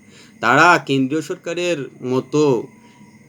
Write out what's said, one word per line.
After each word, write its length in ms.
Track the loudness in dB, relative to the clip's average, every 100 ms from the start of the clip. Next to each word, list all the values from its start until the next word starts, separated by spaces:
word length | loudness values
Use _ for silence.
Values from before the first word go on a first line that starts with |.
| _ -20 -20 -4
তারা 380 | 2 4 6 4 0
কেন্দ্রীয় 360 | -2 -2 -4
সরকারের 680 | -8 -10 -10 -6 -4 -4 -8 -10
মতো 680 | -4 -4 -2 0 2 0 -4 -18 -20 _ -20 -20